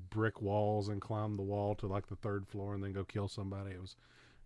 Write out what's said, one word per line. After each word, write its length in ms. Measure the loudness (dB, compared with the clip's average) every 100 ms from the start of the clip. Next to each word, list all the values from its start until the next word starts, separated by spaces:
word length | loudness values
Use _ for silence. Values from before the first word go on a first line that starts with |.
| -2
brick 320 | 2 2 4
walls 460 | 2 4 6 4 2
and 120 | 0
climb 340 | 0 0 0 0
the 60 |
wall 320 | 0 2 2 2
to, 120 | 0
like, 200 | -2 -2
the 80 | -4
third 320 | -2 -2 -2
floor 260 | -6 -4
and 100 | -2
then 100 | -2
go 100 | -2
kill 240 | -2 -2 -2
somebody. 440 | -2 -4 -4 -6
It 100 | -8
was, 140 | -10 -14 -20 -20 -20 -20